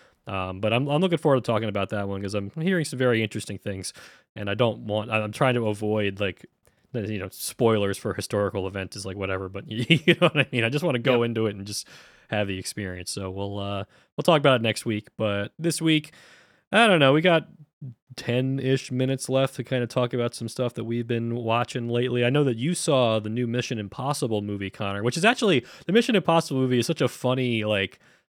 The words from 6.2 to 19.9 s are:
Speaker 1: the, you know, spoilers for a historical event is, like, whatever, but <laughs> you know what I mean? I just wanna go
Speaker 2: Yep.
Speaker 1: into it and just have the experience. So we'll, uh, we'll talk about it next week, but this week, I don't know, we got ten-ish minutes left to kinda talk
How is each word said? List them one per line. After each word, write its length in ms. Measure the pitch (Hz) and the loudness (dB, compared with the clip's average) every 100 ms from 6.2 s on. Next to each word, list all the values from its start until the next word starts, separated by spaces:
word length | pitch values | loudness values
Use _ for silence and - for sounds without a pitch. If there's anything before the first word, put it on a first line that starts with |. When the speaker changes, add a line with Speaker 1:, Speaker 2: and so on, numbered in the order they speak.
| 101 - - _ _ _ _ | -4 -6 -14 _ _ _ _
Speaker 1:
the, 80 | 123 104 | -6 -4
you 120 | 107 | -6
know, 100 | 95 | -8
spoilers 680 | - - - 117 110 101 98 | -10 -10 0 4 4 2 -2
for 120 | 110 | -4
a 40 | 92 | -6
historical 500 | - 104 101 101 92 | -4 -2 -2 -2 -6
event 280 | 98 92 104 | -6 -8 -10
is, 100 | 95 | -10
like, 100 | 98 | -6
whatever, 320 | 95 95 95 | -4 -4 -6
but 180 | 98 - | -10 -8
<laughs> 60 | |
you 440 | 110 123 165 - 160 | -4 2 4 4 2
know 80 | 175 | 2
what 80 | 151 | 2
I 100 | - | 0
mean? 120 | 123 | 0
I 60 | 113 | -2
just 140 | 143 | 0
wanna 140 | 170 123 | 0 0
go 240 | 131 123 | 2 2
Speaker 2:
Yep. 40 | 117 | 2
Speaker 1:
into 160 | 113 110 | 0 -2
it 100 | 98 | -2
and 120 | 101 | -8
just 200 | 104 - - - _ - | -10 -12 -18 -20 _ -6
have 160 | 107 98 | -2 -2
the 100 | 95 | -4
experience. 540 | - - 98 90 92 | -8 -8 -8 -8 -10
So 180 | 98 95 | -8 -8
we'll, 300 | 95 101 101 | -6 -6 -6
uh, 240 | 101 101 101 _ _ - | -6 -6 -8 _ _ -2
we'll 60 | |
talk 160 | 160 156 | 4 6
about 160 | 143 127 | 6 4
it 80 | |
next 240 | 113 107 117 | 2 0 -2
week, 220 | 107 - - | -4 -6 -4
but 380 | 110 101 101 - | -2 -2 -4 -4
this 200 | 165 - | -4 0
week, 340 | 160 156 151 - - - _ _ _ | 2 2 0 -12 -20 -20 _ _ _
I 160 | 208 226 | 4 6
don't 120 | 170 | 6
know, 140 | 135 | 6
we 80 | 151 | 6
got 260 | 180 165 - - 147 _ 131 - _ 127 | 6 4 0 -12 -20 _ -16 -16 _ -10
ten-ish 760 | - 123 131 135 131 135 - | -2 0 0 0 0 0 0
minutes 360 | 127 131 135 - | -2 -2 -2 0
left 260 | 131 135 - | 0 0 -2
to 80 | |
kinda 220 | 117 131 | -4 -2
talk 260 | 117 | 0